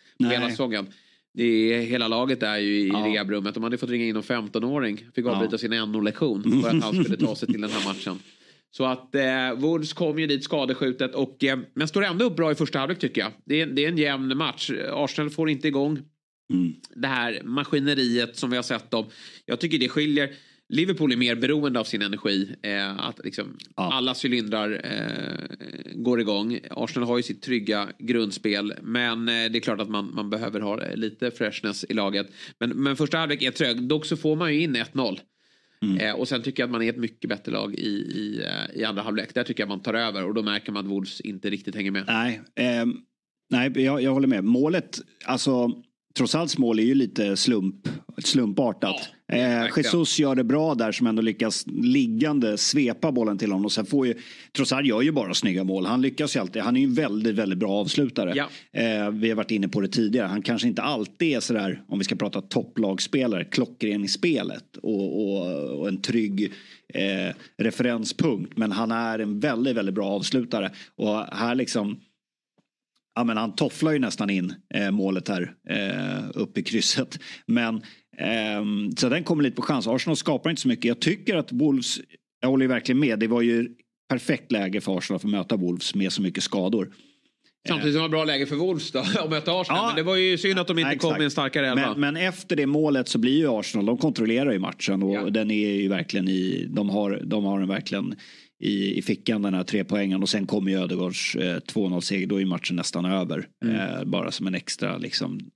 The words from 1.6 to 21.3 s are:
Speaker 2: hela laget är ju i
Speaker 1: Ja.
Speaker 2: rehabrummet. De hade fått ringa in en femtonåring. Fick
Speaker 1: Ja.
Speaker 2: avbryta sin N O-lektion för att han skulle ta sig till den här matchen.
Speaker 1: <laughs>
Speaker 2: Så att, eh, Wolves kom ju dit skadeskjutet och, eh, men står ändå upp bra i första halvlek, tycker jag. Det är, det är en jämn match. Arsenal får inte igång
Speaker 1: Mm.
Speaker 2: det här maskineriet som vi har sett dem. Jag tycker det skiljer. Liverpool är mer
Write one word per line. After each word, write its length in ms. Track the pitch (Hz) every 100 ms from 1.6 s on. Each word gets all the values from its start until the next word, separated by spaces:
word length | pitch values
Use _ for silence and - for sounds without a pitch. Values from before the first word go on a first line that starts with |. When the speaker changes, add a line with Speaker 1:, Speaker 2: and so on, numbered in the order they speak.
| 113 117
Speaker 2:
hela 260 | 117 123 113
laget 340 | 113 127 127
är 160 | 107 107
ju 220 | 101 104
i 80 | 98
Speaker 1:
Ja. 60 | 101 107
Speaker 2:
rehabrummet. 480 | 107 98 104 101
De 80 | 110
hade 160 | 113 120
fått 120 | 120
ringa 140 | 120 117
in 100 | 107
en 60 |
femtonåring. 760 | 104 123 107 113 120 143 120 104 117
Fick 100 | - 123
Speaker 1:
Ja. 40 |
Speaker 2:
avbryta 280 | 117 107 110
sin 140 | 113
N 220 | 113 110 107
O-lektion 640 | 104 104 151 101 110 123
för 60 | 113 160
att 60 |
han 220 | 110 185
skulle 120 | 165 -
ta 200 | 143 107
sig 120 | -
till 120 | 113
den 100 | 104
här 180 | 107 98
matchen. 280 | 98 - 92 - -
Speaker 1:
<laughs> 260 | _ _ _
Speaker 2:
Så 140 | -
att, 300 | 131 131 -
eh, 400 | 139 131 131 127 120
Wolves 360 | 147 165 156
kom 260 | - 170 151
ju 80 | 160
dit 180 | 139
skadeskjutet 720 | - 160 131 131 135 127 127
och, 300 | 127 135 -
eh, 140 | 139 135 -
men 140 | - 151
står 160 | 202
ändå 200 | 196 175
upp 120 | 240 160
bra 160 | 160
i 20 |
första 240 | 151 160 143
halvlek, 200 | 135 180
tycker 220 | 127 -
jag. 120 | 104 -
Det 160 | - 151
är, 60 | 156
det 180 | 135
är 40 | 151
en 100 | 170
jämn 380 | 147 135 131 135
match. 340 | 156 - - 123 -
Arsenal 380 | - 143 - 147
får 200 | 151 160
inte 180 | 139 156
igång 300 | 139 143 151 143 _ _ _ -
Speaker 1:
Mm. 200 | 92 87 78 -
Speaker 2:
det 140 | - 135
här 320 | 131 120 113
maskineriet 920 | - 131 139 147 139 143 123 120 120 120
som 140 | 131
vi 60 | 123
har 60 |
sett 280 | 120 117 -
dem. 140 | 117 110 - - - -
Jag 140 | 117
tycker 180 | 170 151
det 100 | 123
skiljer. 420 | 151 151 147 139 143 - _ -
Liverpool 440 | 131 175 180 151
är 40 | 120
mer 180 | 123